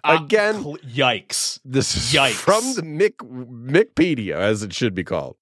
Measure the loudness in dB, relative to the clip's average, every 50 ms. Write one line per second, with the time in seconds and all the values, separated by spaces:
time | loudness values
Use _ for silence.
0 | 2 2 4 4 4 2 2 2 4 2 0 -2 -4 -8 -10 -12 -14 -10 -2 0
1 | 2 2 2 0 -4 -6 -6 -4 -4 -4 -6 -10 _ -2 0 0 0 0 -2 -2
2 | -2 0 2 4 4 4 2 0 2 2 2 2 2 -2 -4 -6 -6 -6 -2 0
3 | 0 0 0 -4 -18 -14 -12 -12 -12 -12 -14 -14 -8 0 2 2 2 2 2 0
4 | 0 2 2 -2 -4 -4 -4 0 0 0 0 0 -2 -8 -6 -2 -2 -2 -2 -4
5 | -6 -4 -4 -6 -6 -8 -12 _